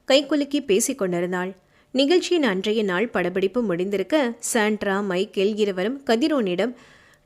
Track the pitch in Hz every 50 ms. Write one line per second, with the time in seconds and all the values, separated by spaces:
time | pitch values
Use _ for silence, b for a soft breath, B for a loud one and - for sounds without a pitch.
0 | B - 254 285 294 285 320 294 277 277 - 294 285 - 190 208 240 - 269 -
1 | 196 185 175 170 175 180 185 180 180 185 190 b b b b b b b b 254
2 | 277 277 359 359 359 - 359 339 285 233 185 185 190 214 214 226 214 190 180 180
3 | 220 240 - 202 180 175 185 196 190 196 - 247 240 202 175 165 185 202 202 190
4 | 185 - 302 311 277 233 233 - - - - 233 208 214 214 202 - 202 190 196
5 | 208 196 180 180 202 214 - 208 190 208 220 202 214 202 190 185 180 220 269 277
6 | - - 226 226 269 311 311 269 220 185 180 180 196 247 247 B B B B B
7 | B B B B B